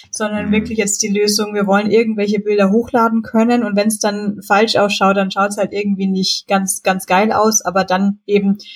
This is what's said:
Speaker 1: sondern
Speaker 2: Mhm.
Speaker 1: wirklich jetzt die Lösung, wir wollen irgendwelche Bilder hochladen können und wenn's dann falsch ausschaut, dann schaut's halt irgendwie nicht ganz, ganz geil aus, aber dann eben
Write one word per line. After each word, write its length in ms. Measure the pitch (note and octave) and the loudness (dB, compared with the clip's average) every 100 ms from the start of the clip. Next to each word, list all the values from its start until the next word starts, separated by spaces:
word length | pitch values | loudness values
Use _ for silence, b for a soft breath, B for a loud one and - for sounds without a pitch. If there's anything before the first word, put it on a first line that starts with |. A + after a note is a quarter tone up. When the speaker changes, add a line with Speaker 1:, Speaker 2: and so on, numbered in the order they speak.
| B | B
Speaker 1:
sondern 380 | - G#3+ G#3+ G#3 | -8 -4 -4 0
Speaker 2:
Mhm. 20 | |
Speaker 1:
wirklich 240 | G#3+ G#3+ A3 | 0 0 -2
jetzt 240 | G3 - | -2 -2
die 40 | A3 | 0
Lösung, 460 | G3+ G#3 G#3 G#3 | 0 2 0 -2
wir 140 | G#3 G3+ | -2 2
wollen 240 | G3 G#3 | 2 4
irgendwelche 480 | G#3 A#3 G#3+ G3+ G#3 | 2 2 0 -2 -2
Bilder 320 | G#3 G#3 G3 | 0 2 2
hochladen 500 | G#3+ A#3 B3 A3+ A3+ | 2 0 2 2 0
können 400 | A3 A3+ A3+ A#3+ | 0 2 2 2
und 140 | G#3 G3 | 0 0
wenn's 240 | G#3 G#3+ | 0 0
dann 420 | G#3+ G#3 G#3 G3+ | -2 -4 -6 -6
falsch 320 | - G3+ A3 | 0 2 2
ausschaut, 420 | - G3+ G3+ G3 G3 | 2 0 2 2 2
dann 140 | F#3+ | 0
schaut's 260 | G3 G3+ G#3 | -2 -2 -2
halt 160 | F#3+ | -4
irgendwie 360 | G3+ G#3 G3 F#3+ | -4 -4 -2 -2
nicht 400 | F#3+ F#3+ - - | -2 -2 -4 -2
ganz, 340 | G3 F#3+ - | -2 -2 -4
ganz 240 | - F#3+ - | -2 -2 0
geil 240 | F#3 G#3+ | 0 2
aus, 320 | G#3 G#3+ A3 | 2 2 0
aber 220 | - F#3 | -2 -2
dann 340 | F#3+ F#3 G3+ G3+ - | 0 0 0 -2 -2
eben 320 | G3+ G3 G3+ B | 0 0 -2 B